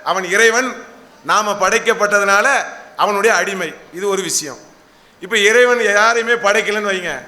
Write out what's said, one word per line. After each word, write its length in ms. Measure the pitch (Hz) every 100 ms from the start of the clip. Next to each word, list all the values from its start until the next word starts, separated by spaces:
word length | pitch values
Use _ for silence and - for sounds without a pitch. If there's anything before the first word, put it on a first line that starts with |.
அவன் 200 | - 185
இறைவன், 440 | 180 196 226 226 254 - - - - -
நாம 280 | 147 190 208
படைக்கப்பட்டதுனால 920 | 196 185 226 220 214 208 202 196 196 247 254 - - - -
அவனுடைய 400 | 180 202 214 190
அடிமை. 380 | 185 190 165 139 -
இது 160 | 170 202
ஒரு 140 | 190
விஷயம். 380 | 175 135 147 113 - - _ _ _ _
இப்ப 180 | 180 220
இறைவன் 440 | 202 226 247 240
யாரையுமே 500 | 214 208 220 233 226
படைக்கலன்னு 600 | 240 196 220 196 214 208
வைங்க 200 | 185 175 135